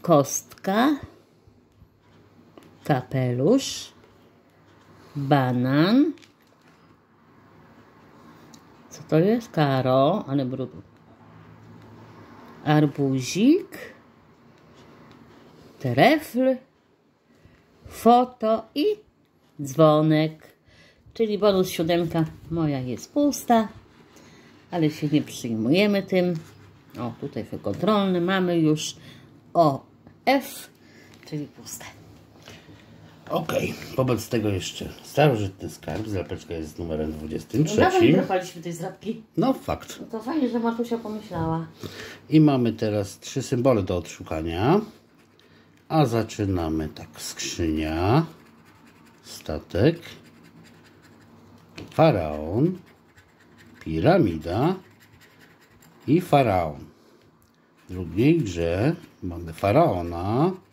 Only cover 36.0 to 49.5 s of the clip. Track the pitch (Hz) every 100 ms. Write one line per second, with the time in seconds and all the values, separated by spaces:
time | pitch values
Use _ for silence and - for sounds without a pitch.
36 | 110 98 82 85 - 82 78 78 85 78
37 | 78 78 76 78 - - 160 214 370 370
38 | 339 196 - 185 180 175 170 160 - -
39 | 196 226 - - 240 269 - 76 - -
40 | - 220 220 320 247 233 233 233 233 233
41 | 214 214 214 170 160 160 165 - - -
42 | - - - 156 147 135 117 110 110 104
43 | 101 - - 139 120 123 131 113 92 90
44 | 82 - - 80 82 85 117 196 226 -
45 | _ _ _ _ _ - _ _ _ 156
46 | 135 113 107 - 101 92 82 78 78 -
47 | 95 - - - - - 82 78 78 80
48 | 92 139 165 - - - - - - _
49 | - _ - - -